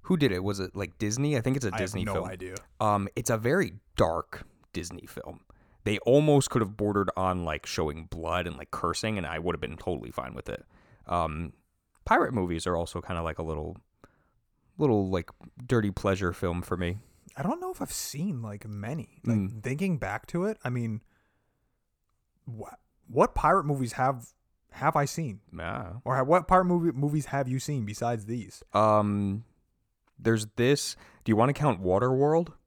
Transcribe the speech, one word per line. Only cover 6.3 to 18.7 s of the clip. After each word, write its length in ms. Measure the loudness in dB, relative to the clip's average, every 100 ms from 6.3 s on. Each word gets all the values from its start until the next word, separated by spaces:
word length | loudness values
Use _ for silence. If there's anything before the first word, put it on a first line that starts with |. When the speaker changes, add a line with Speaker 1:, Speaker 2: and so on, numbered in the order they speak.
| 6 4
Speaker 1:
could 120 | 0
have 140 | 0 0
bordered 340 | 0 2 0 0
on, 280 | 0 0
like, 200 | -2 -4 -6
showing 400 | -2 -2 -4 -10
blood 400 | -8 -2 -2 -2
and, 100 | -8
like, 140 | -10
cursing, 480 | -4 -2 -2 -4 -4
and 80 | -6
I 120 | -4
would 160 | -4
have 60 | -4
been 160 | -6 -8
totally 340 | -6 -6 -6
fine 240 | -10 -10
with 140 | -10 -10
it. 160 | -12 -14 _ _ _ -4
Um, 460 | -2 -2 -4 -8 -12 _ _ _ _
pirate 280 | 0 2 2
movies 320 | 0 -2 -2 0
are 100 | -2
also 240 | -2 -6
kinda 220 | -6 -4
like 160 | -4 -4
a 40 |
little, 320 | -6 -6 -6 -12 _ _ -20 _ _ _ _ _ _ 0
little, 300 | 2 4 2
like, 200 | -2 -4 -16 -20 -18
dirty 260 | 0 2 2
pleasure 400 | 0 0 2 0
film 300 | 0 -2 -2
for 140 | -4 -2
me. 220 | -2 -4 -10 _ -20 -6
Speaker 2:
I 60 |
don't 180 | -4 -4
know 100 | -6
if 100 | -8
I've 120 | -8
seen, 500 | -8 -8 -6 -6 -6
like, 240 | -8 -10
many. 540 | -10